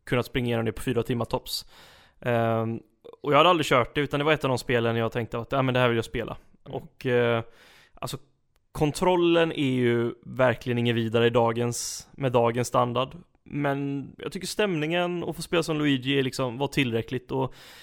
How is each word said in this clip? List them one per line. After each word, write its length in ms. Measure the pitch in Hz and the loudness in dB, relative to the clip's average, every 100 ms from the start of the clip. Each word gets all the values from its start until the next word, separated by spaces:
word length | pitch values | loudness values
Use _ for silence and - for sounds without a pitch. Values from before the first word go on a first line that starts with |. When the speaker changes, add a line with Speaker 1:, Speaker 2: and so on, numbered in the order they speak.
Speaker 1:
kunnat 220 | - 127 117 | -4 -2 -2
springa 220 | 135 120 | -4 -2
igenom 180 | 117 113 | -2 -2
det 60 | |
på 100 | - | -4
fyra 220 | - 117 | -4 -2
timmar 220 | 113 120 113 | -2 -4 -2
tops. 400 | 127 - - - - - - _ _ | -6 -6 -10 -10 -20 -20 -20 _ _
Ehm, 640 | 127 120 113 113 113 113 - _ - - | -2 0 0 0 -2 -6 -12 _ -20 -8
och 120 | - | 2
jag 40 | 143 | 6
hade 120 | 165 | 6
aldrig 160 | 175 143 | 4 4
kört 300 | 135 117 - | 2 2 0
det, 60 | |
utan 180 | 143 147 | -2 0
det 40 | |
var 100 | 147 | 2
ett 100 | 151 | 2
av 60 | 135 | 2
de 80 | 123 | -2
spelen 380 | - 120 117 113 | 0 0 2 0
jag 160 | 113 | -2
tänkte 280 | 123 113 120 | -4 -6 -6
att, 120 | 113 | -4
ja, 100 | 139 | 0
men 120 | 131 | 0
det 60 | 123 | 2
här 80 | 123 | 2
vill 80 | 117 | 2
jag 80 | 110 | -2
spela. 320 | 123 110 - - _ - | -6 -8 -10 -16 _ -12
Speaker 2:
Mm. 120 | 131 | -12
Speaker 1:
Och, 240 | - _ 131 | -12 _ -2
eh, 380 | 123 120 117 113 - - _ _ | 2 2 0 -4 -14 -20 _ _
alltså, 240 | - - - - _ _ _ _ | -14 -12 -12 -16 _ _ _ _
kontrollen 800 | - 151 - 180 180 170 170 165 | -4 -2 0 2 2 4 4 2
är 200 | 156 135 | 0 0
ju 420 | 127 120 120 117 - - | 2 2 2 -2 -6 -10
verkligen 520 | 123 127 113 127 120 | 0 2 2 -2 0
ingen 180 | 120 117 | 0 0
vidare 320 | 113 117 120 | 0 2 2
i 20 | |
dagens, 760 | 120 117 117 120 117 - - - | 4 2 2 -2 -4 -8 -10 -14
med 200 | - 135 | -6 0
dagens 360 | 120 117 117 117 | 2 2 0 0
standard. 480 | 127 123 120 131 170 - _ | 0 0 0 -4 -8 -20 _
Men 680 | - 143 143 139 139 139 131 - | -12 -4 -4 -2 -4 -6 -10 -12
jag 140 | - | -2
tycker 160 | 185 180 | 0 2
stämningen 760 | - 214 165 151 175 175 175 | 2 2 2 0 0 0 -2
och 120 | 160 160 | -4 -6
få 60 | |
spela 220 | 160 175 | -2 0
som 140 | 156 156 | 2 2
Luigi 420 | 147 135 127 139 | 2 2 2 0
är 40 | |
liksom, 340 | 131 - 131 117 | 0 -2 -4 -2
var 100 | 143 | -2
tillräckligt. 640 | 160 131 113 110 127 - | 0 0 -2 -4 -8 -6
Och, 220 | 131 131 - - - | -4 -4 -6 -20 -20